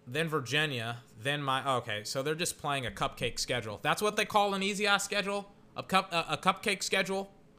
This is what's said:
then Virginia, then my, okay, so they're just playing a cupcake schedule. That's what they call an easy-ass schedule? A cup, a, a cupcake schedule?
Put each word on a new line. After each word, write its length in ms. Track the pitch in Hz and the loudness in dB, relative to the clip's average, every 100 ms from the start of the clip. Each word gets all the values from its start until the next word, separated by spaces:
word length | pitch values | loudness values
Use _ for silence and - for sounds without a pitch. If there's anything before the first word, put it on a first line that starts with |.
| 123 | -6
then 200 | 135 165 | -2 0
Virginia, 760 | 151 120 147 156 123 113 117 - 110 | 0 0 0 2 0 -4 -8 -12 -6
then 200 | 120 147 | -2 -2
my, 340 | 139 131 135 123 | 0 0 2 0
okay, 260 | 117 107 | 0 -4
so 200 | 104 139 | -4 -4
they're 120 | 139 | -2
just 220 | 160 175 - | -2 -2 -4
playing 300 | 147 139 117 | -2 -2 -2
a 40 | |
cupcake 480 | - 139 - 123 - | -2 -4 -2 -4 -2
schedule. 400 | - 123 107 101 | -2 -2 -4 -4
That's 180 | 147 165 | 0 2
what 160 | 208 214 | 2 0
they 80 | |
call 300 | 208 208 202 | 2 4 4
an 80 | 196 | 2
easy-ass 420 | 196 196 208 202 | 0 0 2 2
schedule? 480 | - 202 196 202 196 - - - | 2 -2 0 -2 -6 -18 -16 -12
A 60 | |
cup, 280 | - 190 190 | 2 2 2
a, 100 | 170 156 | -2 0
a 80 | 151 | 0
cupcake 440 | 185 190 214 190 | 2 2 0 -2
schedule? 480 | - 196 190 190 196 - - | 0 0 2 -2 -4 -12 -20